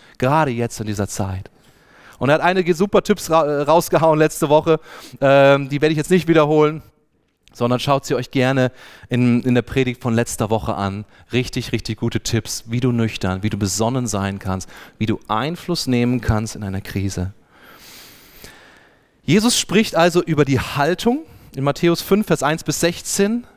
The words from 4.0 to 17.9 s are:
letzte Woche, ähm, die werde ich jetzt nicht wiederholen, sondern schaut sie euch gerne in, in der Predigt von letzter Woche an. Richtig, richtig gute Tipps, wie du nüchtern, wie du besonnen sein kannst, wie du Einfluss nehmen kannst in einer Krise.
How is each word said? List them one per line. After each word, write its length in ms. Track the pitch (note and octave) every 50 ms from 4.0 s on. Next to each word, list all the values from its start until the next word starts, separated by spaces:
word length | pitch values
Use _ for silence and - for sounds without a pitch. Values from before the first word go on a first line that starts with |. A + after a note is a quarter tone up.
| D#3+ D#3+ D#3 D3+
letzte 300 | D#3 D#3+ - - E3 C#3
Woche, 320 | D3 D#3 D3+ E3 D#3+ D#3 - - - - - - - -
ähm, 480 | C#3 C3+ C#3 C#3 C#3 C#3 C#3 C#3 C#3+ C3
die 120 | C#3+ C#3
werde 120 | D3+ D#3
ich 60 | D#3+ D#3
jetzt 120 | D3 -
nicht 160 | F#3 F3+ D3+
wiederholen, 560 | E3 D#3+ D#3+ D3+ D3 D#3 D3+ D3+ D3+ D#3+ D3+ - - _ _ _ _ _ _ _ _ _ _ _ _
sondern 280 | _ - A#2+ A#2+ B2 B2
schaut 260 | - C#3+ C#3 C3+ -
sie 80 | - D3
euch 160 | B2 B2+ -
gerne 420 | - C3+ B2+ C3 C3+ C3+ B2+ B2 - - - - - - - -
in, 320 | B2+ B2 B2 B2 A#2+ A#2+
in 120 | A2 B2+ B2
der 80 | B2
Predigt 400 | A2+ - - C3+ C3 B2+ A#2+ -
von 120 | - B2 A2+
letzter 360 | A#2 A#2+ - - - A#2 G2+
Woche 240 | A2+ G#2+ - A2+ F#2+
an. 300 | E2 G2 F#2+ G2 G#2 G#2 _ _ _ - -
Richtig, 380 | - B2 B2 - - B2+ A#2 -
richtig 260 | - A2 - - A2 -
gute 220 | A#2+ A2+ - A2+
Tipps, 440 | - - - A2+ - - - - -
wie 140 | A2+ A#2 A#2+
du 100 | C3 B2+
nüchtern, 520 | A#2+ A#2 A2+ A2 - - - F#2 F#2 F#2+
wie 80 | G#2 G#2+
du 80 | G#2 G2
besonnen 480 | G#2 F#2+ - - A2 A#2 C3 C3 B2
sein 340 | G#2+ G#2+ G2 G2 G2 G2 G2
kannst, 280 | - F#2+ F#2 F#2 - - - - - - _ -
wie 80 | A2
du 140 | A2 G#2+ - - -
Einfluss 580 | G#2+ G#2+ B2+ D#3 F3 - - - F3 E3 -
nehmen 360 | C3+ B2 A#2+ A#2+ A#2+ B2 A#2+
kannst 340 | - - A2+ G#2+ A2+ G#2+ -
in 80 | - G#2+
einer 160 | G2 F#2+ F#2+
Krise. 540 | - - - G2+ F#2+ G2 - F#2 F2+ G2 - _ _ _ _ _ - - - - - -